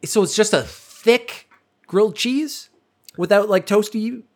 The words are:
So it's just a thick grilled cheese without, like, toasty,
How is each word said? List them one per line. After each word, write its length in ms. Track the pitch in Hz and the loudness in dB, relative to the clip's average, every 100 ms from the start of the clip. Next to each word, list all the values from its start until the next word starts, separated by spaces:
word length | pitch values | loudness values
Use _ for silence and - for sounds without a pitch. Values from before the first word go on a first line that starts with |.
So 180 | - 220 | -4 0
it's 140 | 185 - | 0 0
just 180 | 214 | 2
a 80 | 147 | 0
thick 840 | 107 - - - 226 240 - - _ _ _ _ - | -2 -12 -20 -4 2 2 0 -20 _ _ _ _ -4
grilled 260 | 185 214 | 0 0
cheese 540 | 139 240 269 302 - - _ _ _ _ - | -2 -4 -4 -4 -10 -18 _ _ _ _ -6
without, 320 | 175 202 214 | 0 2 2
like, 160 | 190 - | 0 2
toasty, 560 | 208 208 220 226 247 - | 0 0 -4 -6 -8 -16